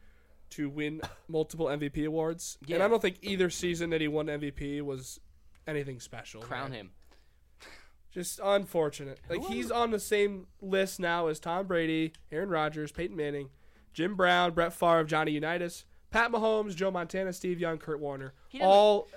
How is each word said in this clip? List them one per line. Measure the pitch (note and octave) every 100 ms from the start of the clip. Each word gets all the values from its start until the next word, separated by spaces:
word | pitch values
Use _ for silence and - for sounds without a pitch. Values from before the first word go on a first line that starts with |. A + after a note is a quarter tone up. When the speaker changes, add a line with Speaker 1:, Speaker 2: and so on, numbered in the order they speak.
| - - _ - -
Speaker 1:
to | - D3
win | D3 D3+ D#3 - - -
multiple | D#3+ D#3 D#3+ D3+
M | C#3+
V | D3
P | C#3+ D3+
awards. | D#3+ D#3+ E3 - -
And | C#3
Speaker 2:
Yeah. | E3+ G3+
Speaker 1:
I |
don't | A3+
think | G3 F3+
either | G3+ F#3+ F3+
season | - F3+ E3+ E3+
that | D#3+
he | D3+
won | D3+ D3+
M | D3
V | D3
P | C#3 C#3+ C#3+
was | C#3+ C3 C3 - - - - - -
anything | D3+ C#3 B2+
special, | - A#2 - A2
Speaker 2:
Crown | A#2+ C3 C3+
Speaker 1:
man. | B2
Speaker 2:
him. | F#2+ - - - - _ _ - - - - - -
Speaker 1:
Just | F3+ F3 -
unfortunate. | G3 G3+ F#3+ E3+ D3+ D3 C#3 C3+ -
Like, | F3
Speaker 2:
Who | F#4
Speaker 1:
he's | A#3 A#3
Speaker 2:
won? | A#3
Speaker 1:
on | A#3
the | G#3+
same | - G#3 G3+ G3 - -
list | G3 F#3+ F#3+ -
now | F3 E3+ E3
as | D#3
Tom | E3+ F3 G3
Brady, | E3+ D#3+ D#3+ D#3+ - -
Aaron | D3+ G3
Rodgers, | E3 D3+ D3+ D3+
Peyton | - F3+ F#3
Manning, | D3 C#3+ C3+ - - - -
Jim | - G#3+ G3
Brown, | F3+ F3+ F3
Brett | E3 E3+
Favre, | - F3 E3 D#3
Johnny | D#3 D#3
Unitas, | D3+ D#3 F3 F3 - - - -
Pat | A3 A#3
Mahomes, | A#3 A3 G#3+ G#3 E3+
Joe | F#3+
Montana, | F#3 E3+ F#3+ F#3+
Steve | F3+ F#3 F3
Young, | E3+ D#3+
Kurt | - D3+
Warner. | C#3+ C3+ C3+ - -
Speaker 2:
He | C4
doesn't, | F#3+
Speaker 1:
All | G3+ G#3 G3+ -